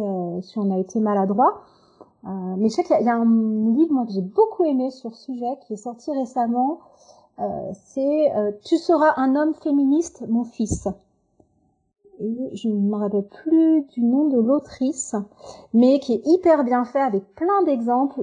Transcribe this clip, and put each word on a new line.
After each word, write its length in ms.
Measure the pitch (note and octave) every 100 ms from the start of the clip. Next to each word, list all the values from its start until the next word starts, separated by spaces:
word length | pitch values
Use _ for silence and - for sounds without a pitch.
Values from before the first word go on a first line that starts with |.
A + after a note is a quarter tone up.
euh, 400 | G#3 F#3 F3 F3
si 180 | - A3
on 160 | G3+
a 40 | F#3
été 200 | F#3+ A#3
maladroit. 640 | G#3+ G#3 F#3+ G#3 D4 - - _ _ _ - _
Euh, 60 | F#3+ F#3+ F#3 F#3
mais 120 | A3
je 60 |
sais 80 | A3+
qu'il 140 | F4 D4+
y 20 |
a, 20 |
il 60 | A#3
y 40 |
a 40 |
un 600 | A#3 A#3 A3+ A3 A3 A3 A#3
livre, 160 | E4
moi, 120 | C4+
que 80 | A3+
j'ai 100 | F#3+
beaucoup 420 | F#3 F#4+ A4 -
aimé 260 | E4 C4 B3+
sur 240 | C4 A3+
ce 120 | A3+ -
sujet, 280 | B3 A#3+ C#4
qui 100 | -
est 20 | G#3
sorti 340 | B3 A#3 -
récemment, 720 | C#4 B3 B3+ A#3 A#3+ C4 - - _ _ - _ -
euh, 60 | B3+ - - G3
c'est, 500 | _ C4+ C4+ D4+ D4 -
euh, 140 | G#3 G#3
Tu 120 | - E4
seras 360 | - D#4+ D4+ -
un 180 | C4 C#4
homme 180 | D4+
féministe, 680 | D4+ D#4+ C#4+ C4+ D4 E4 - A3+
mon 140 | A3+
fils. 460 | A#3 - G#3+ - - F#3+ _ _ _ _ _ _ _ _ _ _ G4+ G4
Et 360 | G#3+ A#3 C4 G3+
je 100 | A3+
ne 80 |
me 220 | G#3 G3+ G#3
rappelle 320 | G#3 G3+ G3+ -
plus 380 | D#4 D#4+ D#4+ D#4+ C#4
du 80 | -
nom 240 | A#3 C4 D4+
de 140 | B3+
l'autrice, 760 | A3+ C#4+ - - C4 E4 - G#3+ G3+ _ - - -
mais 280 | A3+ B3+ C#4
qui 140 | C#4
est 80 | A3+
hyper 400 | D4 F4+ F4 D4+
bien 200 | A#3+ B3
fait, 160 | A#3+ C#4
avec 360 | C4+ G3 - -
plein 260 | E4+ G4+
d'exemples. 580 | E4 C4 A#3 B3 C#4 C4+